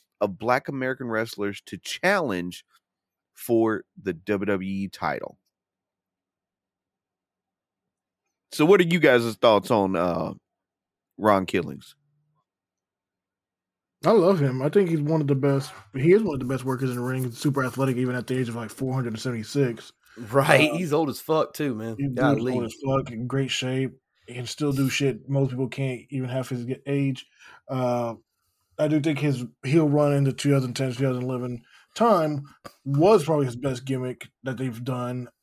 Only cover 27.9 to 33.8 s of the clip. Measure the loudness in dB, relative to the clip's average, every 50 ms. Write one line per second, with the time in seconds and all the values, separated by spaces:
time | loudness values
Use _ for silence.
27.9 | -2 -2 -4 -4 -8 -10 _ _ _ _ _ _ _ _ _ _ _ -2 0 0
28.9 | 2 2 2 0 -2 0 0 0 0 -2 -4 -8 -12 _ -4 2 2 4 4 4
29.9 | 4 4 4 4 4 4 2 2 0 0 2 2 2 2 2 0 -4 -4 -4 -4
30.9 | -2 -2 0 0 0 -2 -4 -4 -4 -4 -6 -6 -8 -10 -12 _ _ -20 _ _
31.9 | -2 2 4 4 4 4 4 0 -2 -4 -6 -10 -16 _ -20 -20 _ _ -6 -2
32.9 | 2 4 6 8 8 6 6 4 2 2 2 0 -2 -4 -4 -4 -4 -4